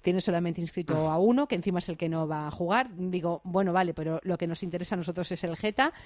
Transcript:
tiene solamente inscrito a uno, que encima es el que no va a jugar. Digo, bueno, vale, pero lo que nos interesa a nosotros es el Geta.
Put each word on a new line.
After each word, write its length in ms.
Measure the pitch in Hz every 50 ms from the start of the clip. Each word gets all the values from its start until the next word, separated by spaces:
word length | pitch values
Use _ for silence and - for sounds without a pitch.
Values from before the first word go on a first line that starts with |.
| -
tiene 180 | 180 180 190
solamente 400 | - - 175 170 175 170 165 170
inscrito 480 | 170 160 - 185 170 - 160 156 156 156
a 80 | 156
uno, 300 | 165 190 220 247 262 285
que 80 | 277 233
encima 240 | 180 170 202 180 175
es 100 | - -
el 80 | 165
que 120 | 160 175 165
no 180 | 160 160 160
va 180 | 151 156 151 151
a 60 | 151
jugar. 380 | - - 175 170 202 240 262 247 185
Digo, 460 | 170 180 185 185 180 160 170 170 147 _
bueno, 300 | 185 175 190 196 190 170
vale, 220 | 185 185 175 160
pero 240 | - 156 160 160 165
lo 160 | - 190 175
que 80 | - 175
nos 160 | 165 165 -
interesa 320 | - 175 165 175 180 - 214
a 60 | 180
nosotros 320 | 165 170 170 180 170 -
es 120 | 185 - -
el 140 | 170 165
Geta. 360 | - - 214 208 - 262 - - - -